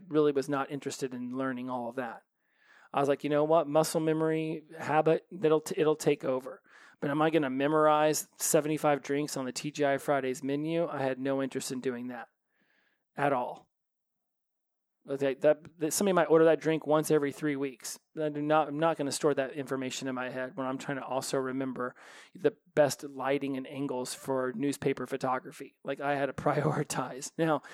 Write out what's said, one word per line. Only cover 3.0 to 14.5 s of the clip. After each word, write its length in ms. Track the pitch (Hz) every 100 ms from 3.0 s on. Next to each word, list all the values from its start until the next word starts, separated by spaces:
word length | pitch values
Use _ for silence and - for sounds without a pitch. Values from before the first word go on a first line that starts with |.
was 80 | 143
like, 160 | 139
"You 60 | 147
know 120 | 147
what? 240 | 156 165 147
Muscle 320 | 147 160 165
memory, 640 | 160 156 160 160 160 160 - -
habit, 480 | - 151 156 165 -
that'll 300 | 175 156 156
t-, 140 | - 185
it'll 200 | 151 156
take 280 | 156 147
over." 380 | 135 131 131 196 _ - - _
But 100 | 147
am 120 | 147
I 80 | 160
gonna 180 | 160 139
memorize 800 | 131 139 156 156 151 156 151 - -
seventy-five 640 | - 160 147 151 151 143
drinks 340 | - 143 151
on 120 | 143 127
the 60 |
T 180 | 123 151
G 160 | 143 143
I 100 | 135
Fridays 480 | - 139 131 127
menu? 420 | 135 143 156 165 165
I 160 | 147
had 160 | 135 127
no 240 | 135 135
interest 300 | 135 135 -
in 80 | 127
doing 280 | 131 120 123
that 200 | 123 - _ _ _ _ _ _ _ _ -
at 160 | 143
all. 340 | 131 123 170 _ _ _ _ _ _ _ _ _